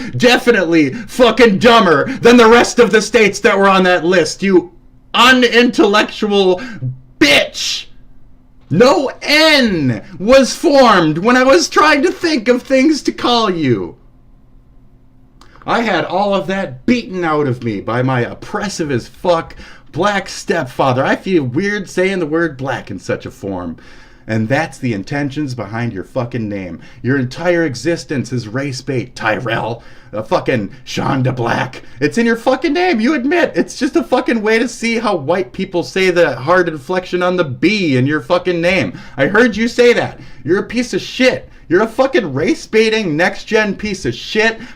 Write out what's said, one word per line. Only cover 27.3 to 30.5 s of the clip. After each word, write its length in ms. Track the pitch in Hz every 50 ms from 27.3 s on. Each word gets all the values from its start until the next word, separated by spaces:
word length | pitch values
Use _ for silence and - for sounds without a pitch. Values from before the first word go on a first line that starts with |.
| 127 - 170 180 175 170 165
existence 680 | 160 120 110 - 160 170 165 - - 156 127 110 -
is 140 | 131 120 107
race 340 | 107 104 135 139 143 127 131
bait, 360 | - - 135 120 - - -
Tyrell. 640 | - - 110 - 185 131 110 113 - - - 233 - - - - - - -
A 100 | - -
fucking 460 | 180 - 185 - - 160